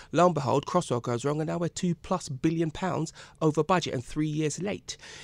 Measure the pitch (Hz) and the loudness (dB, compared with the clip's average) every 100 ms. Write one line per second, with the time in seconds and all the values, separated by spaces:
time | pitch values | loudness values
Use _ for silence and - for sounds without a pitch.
0 | - 151 180 151 127 131 - 175 - 120 | -2 4 4 4 2 2 2 0 0 -2
1 | 123 120 139 151 160 170 165 - 180 165 | 0 -2 0 -2 -2 -2 -4 -2 -2 -2
2 | - 180 - 131 160 165 165 - 185 135 | -2 -4 -4 -2 0 2 0 -2 -2 -2
3 | 160 - - - 160 151 151 180 - 131 | -4 -6 -20 0 2 4 4 2 2 -4
4 | - 156 156 151 156 - 190 185 - - | -4 -2 0 0 0 -2 -4 -6 -8 -14
5 | - - | -16 -18